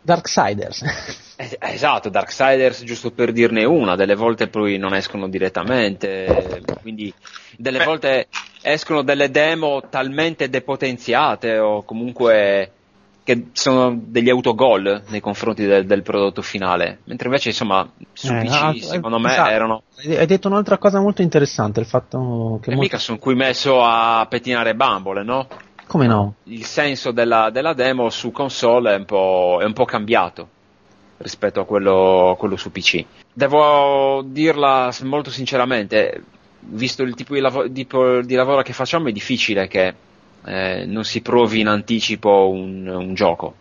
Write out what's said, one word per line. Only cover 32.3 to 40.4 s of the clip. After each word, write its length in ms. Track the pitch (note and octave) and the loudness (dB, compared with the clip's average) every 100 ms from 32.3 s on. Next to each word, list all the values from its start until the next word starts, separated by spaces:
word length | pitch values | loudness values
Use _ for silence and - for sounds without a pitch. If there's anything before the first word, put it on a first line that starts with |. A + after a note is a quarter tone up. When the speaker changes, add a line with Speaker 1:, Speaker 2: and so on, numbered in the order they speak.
| F#2 | 4
Speaker 2:
quello 180 | G#2 F#2+ | -4 -6
su 160 | - | -8
P 80 | G2 | -4
C. 260 | - E2+ - _ _ | -2 -2 -6 _ _
Devo 880 | A#2+ C3+ D3 D3+ D3 C#3 C#3 C3+ C3+ | -2 2 4 6 6 4 4 2 0
dirla 680 | C3+ C3+ D#3+ D3 C#3+ C3 B2+ | -4 0 0 4 2 2 0
s-, 100 | A#2+ | -4
molto 300 | C3 D3 C#3+ | -4 -4 -4
sinceramente, 920 | A#2+ B2+ C3+ B2 B2 G2 G#2+ - G1+ - _ _ _ | -8 -2 0 0 0 0 2 2 -4 -16 _ _ _
visto 420 | - G#2+ B2+ - | -14 -8 -6 -4
il 140 | B2+ A#2+ | -6 -6
tipo 180 | B2+ | -6
di 60 | C#3+ | 0
lavo-, 280 | C3+ C3 B2+ | 0 0 -4
di 180 | C3 C3 | -6 -4
po-, 360 | C3 B2+ B2 | 2 4 2
di 140 | B2 B2+ | 2 0
lavoro 260 | C3 C#3 | 2 2
che 100 | C3 | 0
facciamo 360 | B2 B2+ E3+ D3+ | -6 -2 -2 -2
è 40 | |
difficile 560 | G2+ - B2 - G2 F#2 | -4 -4 -2 0 0 0
che, 280 | G2 F#2 - _ _ _ _ | 0 0 -2 _ _ _ _